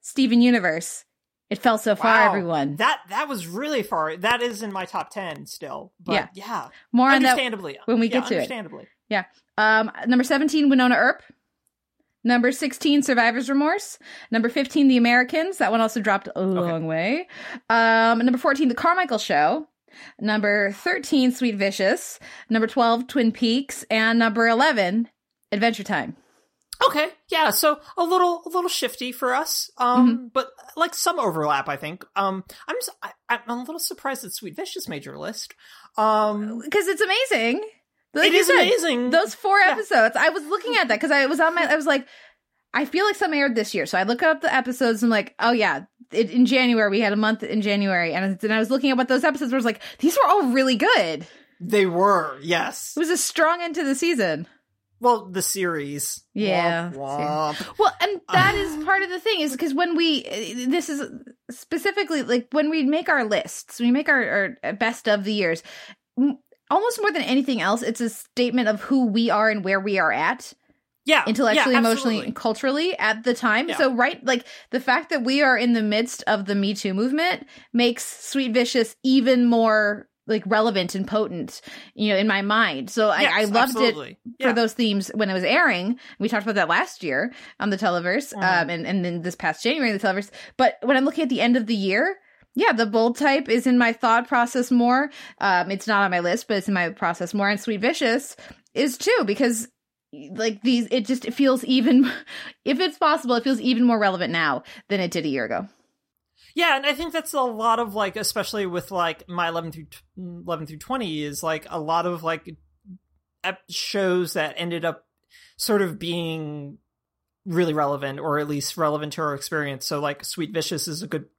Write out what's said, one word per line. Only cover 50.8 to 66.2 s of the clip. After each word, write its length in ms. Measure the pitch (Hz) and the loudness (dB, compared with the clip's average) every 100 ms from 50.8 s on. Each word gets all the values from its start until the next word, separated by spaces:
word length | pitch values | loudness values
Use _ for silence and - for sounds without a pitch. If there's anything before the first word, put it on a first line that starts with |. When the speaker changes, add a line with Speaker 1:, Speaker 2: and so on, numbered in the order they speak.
| 349 466 175 151 170 - _ _ | 4 4 2 -4 -10 -20 _ _
Speaker 2:
They 260 | 175 208 190 | 0 2 2
were, 520 | 170 202 190 156 135 | 4 4 4 0 -8
yes. 520 | 147 170 170 - - - | -2 -2 -2 -6 -10 -4
Speaker 1:
It 20 | |
was 100 | 320 | 0
a 60 | 359 | 0
strong 440 | - - 320 349 | -2 2 2 2
end 140 | 339 311 | -4 -4
to 80 | |
the 100 | 285 | -2
season. 540 | 269 339 294 185 151 170 _ _ _ _ _ | 0 0 0 0 -2 -8 _ _ _ _ _
Speaker 2:
Well, 260 | 240 226 185 | 2 2 -2
the 160 | 185 | -6
series. 800 | 185 196 180 160 143 143 - - _ | -4 -2 -4 -4 -6 -8 -8 -10 _
Speaker 1:
Yeah, 600 | - 208 180 170 170 175 | -4 0 0 0 -2 -6
Speaker 2:
Womp, 640 | 135 139 143 147 151 156 - | -8 -8 -4 -4 -2 -4 -6
womp. 220 | - - | -12 0
Speaker 1:
Well, 140 | 415 - | 0 2
and 180 | 381 392 - | -4 -4 0
that 220 | 359 381 | 2 4
is 220 | 415 392 302 | 2 -4 -6
Speaker 2:
<sighs> 80 | |
Speaker 1:
part 180 | 302 392 | 0 0
of 80 | 381 | 0
the 80 | 359 | -4
thing 220 | 453 392 | -2 -2
is 160 | 302 254 | -2 -2
'cause 180 | 320 | -2
when 220 | 269 349 330 | 0 0 2
we, 260 | 330 285 - 208 220 240 247 | 0 0 -4 -8 -8 -6 0
this 200 | 339 - | 0 -2
is 140 | 285 - - - - - | -8 -8 -12 -20 -20 -18
specifically, 720 | 247 - 320 403 392 320 311 | -18 -6 -2 -2 -2 -2 -2
like, 260 | 233 247 233 | 0 -2 0
when 180 | 294 302 | -2 0
we 120 | 320 | 0
make 240 | 269 311 349 | 0 0 0
our 160 | 294 | 0
lists, 560 | 220 196 - - - - | 0 -2 -4 -14 -16 -2
we 100 | 240 | 2
make 180 | 262 311 | 2 2
our, 480 | 277 208 190 190 - | 0 2 -2 -2 -4
our 100 | 113 | -8
best 340 | 202 226 240 - | -2 -4 -2 0
of 160 | 208 | 0
the 80 | 196 | 0
years, 300 | 214 175 165 - - - - _ | -2 0 -2 -8 -20 -20 -20 _
m-, 200 | - | 0